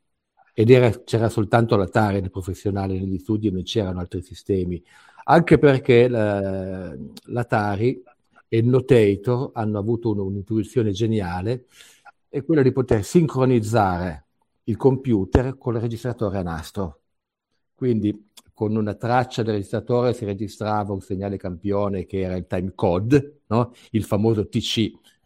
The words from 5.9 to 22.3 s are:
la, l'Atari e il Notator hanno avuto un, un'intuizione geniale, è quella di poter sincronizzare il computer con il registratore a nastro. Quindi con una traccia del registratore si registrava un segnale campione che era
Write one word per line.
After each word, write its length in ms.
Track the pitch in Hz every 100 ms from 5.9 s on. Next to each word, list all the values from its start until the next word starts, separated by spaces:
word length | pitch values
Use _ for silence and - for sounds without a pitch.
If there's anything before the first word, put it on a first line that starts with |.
| 120 123
la, 880 | 117 104 101 98 95 95 92 90 67 69 -
l'Atari 760 | - 117 117 113 104 98 120 - - _ _ _ -
e 100 | 113
il 80 |
Notator 840 | 117 127 127 120 104 101 123 123 139
hanno 240 | 120 107 104
avuto 340 | 104 117 117
un, 80 | 101
un'intuizione 720 | 95 101 95 110 101 131 107
geniale, 760 | 95 113 110 90 90 101 127 _ _ - _ - _ _
è 140 | 147
quella 180 | - 156
di 100 | 131
poter 320 | 131 120 113
sincronizzare 1200 | - 180 151 131 131 123 104 113 95 87 90 73 _ _ _ _
il 140 | - 101
computer 800 | 131 131 131 107 92 - 127 135
con 180 | 127
il 60 | 117
registratore 560 | 113 110 123 117 104 98
a 60 |
nastro. 580 | 87 80 - 104 90 - _ _ _ _ _ _ _
Quindi 540 | - 127 110 104 104 _ - _
con 220 | - 107
una 200 | 110 104
traccia 480 | - 117 123 123 -
del 120 | 113
registratore 580 | 104 98 110 107 120 123
si 120 | 107
registrava 680 | 101 98 101 - 107 107 101
un 80 | 95
segnale 360 | - 95 101 95
campione 680 | 92 87 98 101 101 95
che 160 | - 95
era 140 | 92